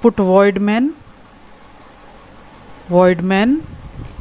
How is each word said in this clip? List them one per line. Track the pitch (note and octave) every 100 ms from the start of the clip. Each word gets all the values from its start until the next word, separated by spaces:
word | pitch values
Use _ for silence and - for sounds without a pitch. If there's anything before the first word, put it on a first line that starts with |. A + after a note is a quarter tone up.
put | A#3 A#3
void | F#3+ F#3+ G3+ F#3+
main, | G3+ A3 C#4 E4 - - - - - - - - - - - - - - - - - - -
void | F3 F3+ F3
main, | F#3 F#3+ A#3 D4+ - - - - - -